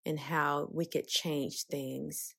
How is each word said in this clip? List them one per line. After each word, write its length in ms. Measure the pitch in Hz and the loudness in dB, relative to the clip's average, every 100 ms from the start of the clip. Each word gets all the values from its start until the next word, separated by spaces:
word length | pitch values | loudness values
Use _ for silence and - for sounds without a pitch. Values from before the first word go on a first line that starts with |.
and 140 | - 151 | 0 -2
how 500 | 139 160 147 147 - | 2 4 4 2 0
we 140 | 160 165 | -2 0
could 220 | - - | 0 2
change 560 | - 170 147 135 - - | 0 2 0 0 -4 -4
things. 640 | 143 131 131 151 151 - | -4 -4 -4 -4 -6 -8